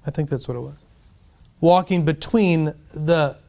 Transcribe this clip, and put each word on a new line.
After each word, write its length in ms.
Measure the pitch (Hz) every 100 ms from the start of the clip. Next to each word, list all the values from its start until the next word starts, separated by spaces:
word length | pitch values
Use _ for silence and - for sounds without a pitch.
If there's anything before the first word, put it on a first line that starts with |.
| -
I 60 |
think 180 | 147 147
that's 180 | 131 -
what 100 | 123
it 40 |
was. 160 | 127 147 _ _ _ _ _ _ - _
Walking 440 | 170 180 180 180
between 600 | 156 151 - 233 190 165 151 - -
the 440 | 151 151 165 143 -